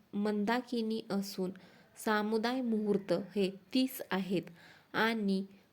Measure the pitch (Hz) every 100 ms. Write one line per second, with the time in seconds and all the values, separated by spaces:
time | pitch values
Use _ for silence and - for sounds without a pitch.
0 | - 202 208 208 208 240 247 240 220 220
1 | - 196 196 - 185 - - - - -
2 | - 214 214 220 233 262 240 214 208 196
3 | - 175 202 208 185 190 - 254 262 -
4 | - 190 185 185 165 - - - - -
5 | 220 226 202 190 190 - _